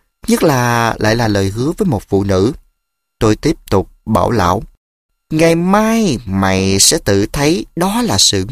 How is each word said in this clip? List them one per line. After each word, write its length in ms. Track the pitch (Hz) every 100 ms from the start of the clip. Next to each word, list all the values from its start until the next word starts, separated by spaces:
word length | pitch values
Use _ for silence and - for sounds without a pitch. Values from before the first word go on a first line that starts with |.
| _ _ -
nhất 160 | 226
là 520 | 160 127 123 117 113 -
lại 160 | 107 117
là 120 | 113
lời 220 | 101 98
hứa 220 | 107 139 175
với 80 | 196
một 180 | 104 -
phụ 160 | 98
nữ. 300 | 101 92 107 - _ _ _ _ _ -
Tôi 160 | 110 110
tiếp 200 | 147 - -
tục 200 | 98 - _ -
bảo 260 | 98 95
lão, 320 | 117 87 98 - _ _ _ _ _ -
"Ngày 260 | 156 165 165
mai 600 | 180 208 220 226 202 120 107
mày 540 | 95 95 95 95 98
sẽ 180 | - 147 -
tự 200 | 101 107
thấy 400 | 147 147 190 - 165
đó 260 | 185 226
là 160 | 226 98
sự 280 | - 98 107